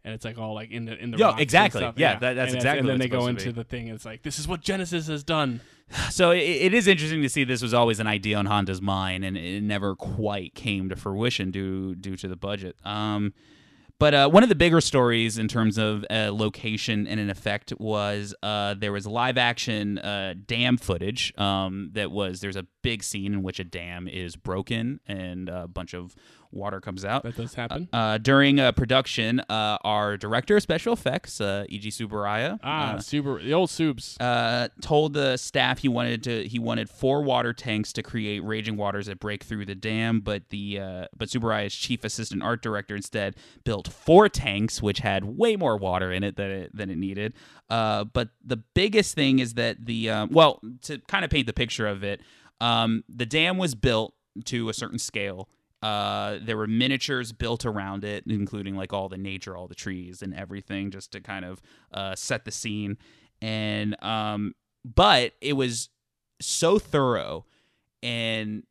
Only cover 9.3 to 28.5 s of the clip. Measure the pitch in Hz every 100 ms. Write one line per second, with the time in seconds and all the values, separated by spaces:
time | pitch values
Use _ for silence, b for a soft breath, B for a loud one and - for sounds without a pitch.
9.3 | 95 85 98 104 104 101 92 - - 104
10.3 | 101 92 - 117 98 95 90 104 98 120
11.3 | - 95 95 95 95 95 90 98 92 95
12.3 | 90 98 101 95 - 101 104 107 104 104
13.3 | b b b b b b _ 151 143 139
14.3 | 180 233 165 170 165 - 139 123 117 113
15.3 | 110 110 120 110 104 107 107 101 110 107
16.3 | 104 107 - 113 107 - 104 104 107 104
17.3 | 92 107 101 - - 107 104 104 104 101
18.3 | 101 104 104 101 101 107 101 101 113 127
19.3 | 127 120 120 - 107 104 101 - 101 95
20.3 | 90 101 117 123 123 - 87 92 - -
21.3 | - 101 98 95 95 85 104 95 95 98
22.3 | 92 101 95 90 _ 123 113 - 101 98
23.3 | 101 92 - 90 90 87 87 87 90 87
24.3 | 80 - 92 95 113 117 143 - 98 92
25.3 | 90 92 90 87 95 87 90 90 - b
26.3 | b b - 101 98 107 92 98 127 117
27.3 | 120 117 - 117 143 175 117 110 110 113
28.3 | 139 139